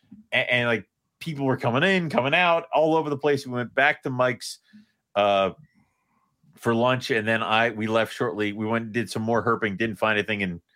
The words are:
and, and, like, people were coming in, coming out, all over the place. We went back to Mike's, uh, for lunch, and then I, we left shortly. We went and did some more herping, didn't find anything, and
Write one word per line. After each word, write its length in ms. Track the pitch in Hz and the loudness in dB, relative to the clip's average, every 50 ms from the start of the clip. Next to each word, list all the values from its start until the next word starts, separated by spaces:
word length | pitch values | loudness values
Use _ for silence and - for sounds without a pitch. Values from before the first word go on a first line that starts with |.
| _ _ - - - _ | _ _ -20 -20 -10 _
and, 180 | 117 123 127 - | -2 -2 0 0
and, 180 | 123 120 120 | 0 0 2
like, 220 | 120 117 104 - _ _ _ _ _ _ _ | 0 0 -2 -4 _ _ _ _ _ _ _
people 260 | - 170 151 139 139 | -12 -10 -6 -2 0
were 120 | 131 123 | 0 0
coming 260 | 127 - 120 117 135 170 | 0 0 0 0 2 2
in, 260 | 190 190 185 170 147 | 2 2 0 0 0
coming 240 | 185 - 123 139 151 | 0 0 0 2 2
out, 320 | 175 180 175 170 165 165 - - | 2 2 2 2 0 0 0 0
all 220 | 147 156 156 160 | 2 2 4 2
over 140 | 160 160 151 | 2 0 0
the 80 | 143 | -2
place. 280 | 139 - 147 143 135 - | 0 0 0 0 0 -2
We 80 | 127 123 | -4 -6
went 220 | 123 120 110 - | -6 -6 -2 0
back 260 | 135 139 147 151 - - | 2 2 2 2 -2 -4
to 60 | 143 | -4
Mike's, 480 | 127 123 127 127 120 - - - - - _ _ - - - _ _ _ _ _ - | -2 0 0 0 0 -4 -8 -14 -14 -16 _ _ -20 -20 -20 _ _ _ _ _ 0
uh, 360 | 101 104 101 101 98 98 92 - - - _ _ _ _ _ _ _ _ _ _ _ _ _ _ _ _ _ _ | 2 2 4 4 4 2 0 -2 -6 -16 _ _ _ _ _ _ _ _ _ _ _ _ _ _ _ _ _ _
for 180 | - - 120 117 | -4 -2 0 2
lunch, 340 | 117 120 127 127 123 - - | 2 2 2 2 0 -2 -2
and 140 | 127 110 107 | -2 -2 0
then 140 | 113 113 113 110 | 0 0 0 0
I, 260 | 92 110 113 117 117 | 0 2 2 2 0
we 160 | 110 107 110 | 0 -2 -2
left 240 | 110 110 113 110 - - | 0 2 2 0 0 -2
shortly. 380 | - 123 117 95 104 104 104 104 | -4 -4 -2 -2 -2 -2 -2 -2
We 120 | 110 110 | -2 -2
went 200 | 110 117 117 117 | -2 -2 -2 -4
and 80 | 110 101 | -4 -4
did 160 | 120 107 - | -4 -4 -4
some 120 | - 113 | -4 -4
more 240 | 110 113 117 110 95 | -2 0 0 2 2
herping, 320 | 120 113 101 113 107 95 | 0 0 0 0 -2 -2
didn't 180 | 90 113 113 101 | -2 -2 -4 -2
find 200 | - 113 110 107 | 0 0 0 2
anything, 240 | 104 98 - 107 101 98 | 0 0 0 -2 -2 -2
and 160 | 90 85 82 - _ _ | -4 -4 -6 -12 _ _